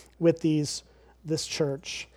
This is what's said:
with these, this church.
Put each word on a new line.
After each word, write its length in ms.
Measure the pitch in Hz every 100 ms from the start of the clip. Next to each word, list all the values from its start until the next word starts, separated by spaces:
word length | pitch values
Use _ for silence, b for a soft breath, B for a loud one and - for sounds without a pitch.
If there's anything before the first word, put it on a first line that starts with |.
| B -
with 220 | 170 165
these, 420 | 160 151 147 - b b b b
this 220 | 151 156 -
church. 640 | - 147 139 - - -